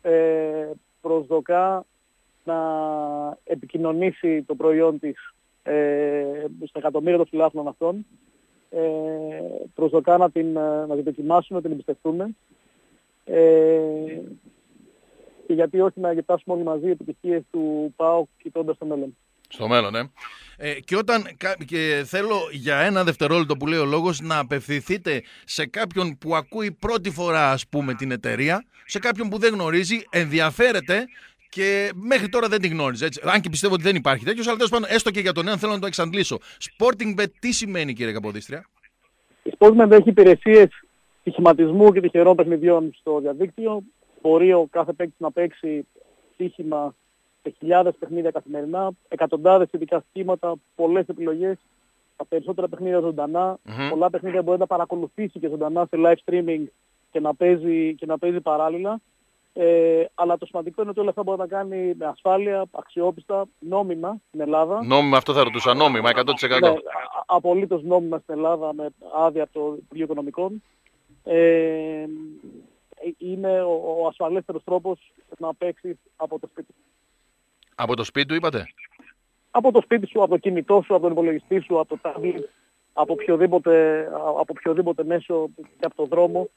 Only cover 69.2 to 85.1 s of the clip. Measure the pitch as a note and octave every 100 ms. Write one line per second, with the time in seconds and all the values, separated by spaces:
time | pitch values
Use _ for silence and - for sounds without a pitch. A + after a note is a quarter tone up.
69.2 | E3 D#3 D3+ D#3 D3+ D3 _ D#3 D#3 D3+
70.2 | C#3+ D#3 F#3+ G#3+ _ _ _ _ _ _
71.2 | - E3+ E3+ E3 D#3+ D#3+ D#3 D#3 D#3 D#3
72.2 | D#3 D3+ - - _ _ _ _ E3+ D#3+
73.2 | F3+ F#3 G3 F#3 F3+ E3 E3 E3 E3 -
74.2 | E3 F#3 - D#3+ - F3+ F3+ F3+ _ _
75.2 | _ - E3 D#3+ F3 E3 F3+ E3+ _ _
76.2 | D#3+ D#3 - - D#3 _ _ _ _ _
77.2 | _ _ _ _ _ - A#2 A#2+ A2 -
78.2 | C#3+ D#3+ E3 B2+ F2 _ - _ _ _
79.2 | _ _ _ A#3+ B3 A3+ - A#3 G3 A3
80.2 | F#3 F3 G3 F3 - G3+ - F#3 E3+ E3
81.2 | E3 D3+ _ F#3+ - E3+ D#3 D#3 E3 -
82.2 | F3+ - G#4+ _ _ _ _ - D3+ D#3+
83.2 | - E3 F3+ F3 E3+ E3 D#3+ D#3 D#3 D#3
84.2 | D#3 D3+ D#3+ - E3+ D#3+ F3 E3+ D#3